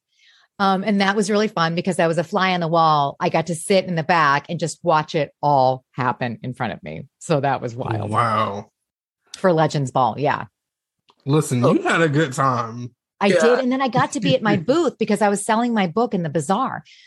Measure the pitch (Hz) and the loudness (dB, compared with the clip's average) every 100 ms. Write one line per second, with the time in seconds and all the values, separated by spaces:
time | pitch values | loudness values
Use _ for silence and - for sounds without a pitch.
0 | _ _ _ _ _ - 196 190 196 202 | _ _ _ _ _ -2 0 0 0 0
1 | 190 202 190 208 185 196 165 170 180 175 | 2 0 0 2 0 0 -2 0 -2 0
2 | 165 165 160 202 185 180 165 165 160 151 | 2 2 -2 0 0 0 0 4 4 4
3 | 139 - 180 165 165 165 - 190 185 170 | 2 -2 -2 0 -2 -4 0 0 0 -2
4 | 156 175 147 143 - 170 160 - 170 156 | 2 4 4 2 -2 -6 -6 -6 0 0
5 | 156 165 143 - 147 139 131 131 _ - | 2 -2 -4 -2 0 4 4 0 _ -4
6 | 123 120 123 107 131 127 117 82 - 78 | -2 -2 -6 -6 -10 -6 -6 -8 -12 -14
7 | - _ - 151 139 131 123 117 123 110 | -16 _ -4 -2 0 -2 -6 -8 -6 -6
8 | 104 107 117 107 107 101 - _ _ _ | -4 0 0 0 -2 -6 -14 _ _ _
9 | _ _ _ - 190 165 151 151 131 135 | _ _ _ -2 0 2 0 0 -4 0
10 | 123 107 143 113 107 _ _ _ _ _ | -2 0 -2 -4 -6 _ _ _ _ _
11 | _ _ - 151 151 127 127 330 339 196 | _ _ -2 0 0 0 2 2 2 2
12 | 165 143 156 127 135 123 117 113 123 _ | 2 2 0 0 0 0 -4 -8 -14 _
13 | _ - 202 175 160 247 254 262 269 247 | _ -4 0 4 4 2 0 0 0 0
14 | 277 285 269 262 220 208 156 302 311 - | -2 -2 0 0 2 0 0 0 0 -2
15 | 214 202 208 202 - 220 240 226 185 160 | -2 2 2 0 0 0 0 0 0 0
16 | 240 202 165 151 147 196 254 - - - | -2 -2 -2 -4 -2 -2 -2 -6 -14 -20